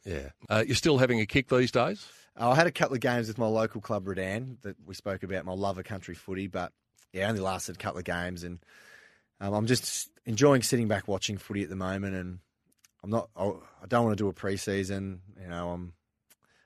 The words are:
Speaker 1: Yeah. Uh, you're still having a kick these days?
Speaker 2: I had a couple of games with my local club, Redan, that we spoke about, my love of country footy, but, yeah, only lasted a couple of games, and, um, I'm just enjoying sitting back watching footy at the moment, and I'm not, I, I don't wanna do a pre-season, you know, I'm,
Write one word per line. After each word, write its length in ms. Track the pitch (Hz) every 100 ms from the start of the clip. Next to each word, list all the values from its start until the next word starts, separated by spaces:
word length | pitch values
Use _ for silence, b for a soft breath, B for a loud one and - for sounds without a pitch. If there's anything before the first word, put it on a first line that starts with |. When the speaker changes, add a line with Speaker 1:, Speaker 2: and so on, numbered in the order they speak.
| 104
Speaker 1:
Yeah. 240 | 82 67 - -
Uh, 140 | 107 113
you're 120 | 120
still 220 | 170 143
having 200 | 127 117
a 60 | 104
kick 240 | 143 131
these 200 | 127 123
days? 380 | 127 131 202 - b b -
Speaker 2:
I 180 | 120 135
had 100 | 170
a 60 |
couple 240 | - 160 127
of 60 |
games 260 | 131 120 110
with 100 | 110
my 100 | 113
local 340 | 110 110 113
club, 260 | - 104 95
Redan, 500 | 95 95 104 131 117
that 160 | 104 95 107
we 80 |
spoke 300 | 95 - 95
about, 200 | 92 92
my 100 | 82
love 240 | 95 98 92
of 60 |
country 320 | 90 101 87 87
footy, 320 | - 95 98
but, 240 | 90 87 - _ _ _
yeah, 160 | 92 98
only 140 | 110
lasted 340 | 95 90 - 85
a 40 |
couple 200 | 104 82
of 60 | 90
games, 380 | 87 87 90
and, 160 | 87 87 _ b b b b b b -
um, 120 | 98
I'm 120 | 104 110
just 440 | 123 - - - _ -
enjoying 380 | 110 143 135
sitting 240 | 110 127 113
back 220 | 101 -
watching 280 | 98 - 101
footy 260 | - 101
at 60 | 92
the 60 | 95
moment, 400 | 92 98 98 95
and 240 | 90 90 - _ _ _ _ _
I'm 60 | 98
not, 200 | 113 - -
I, 120 | 98
I 400 | - - - -
don't 180 | 120 117
wanna 100 | 104
do 140 | 104
a 40 |
pre-season, 880 | 92 101 98 - 98 95 98 95 92 95 107
you 60 | 92
know, 220 | 87 87
I'm, 220 | 87 87 87 _ _ _ _ _ _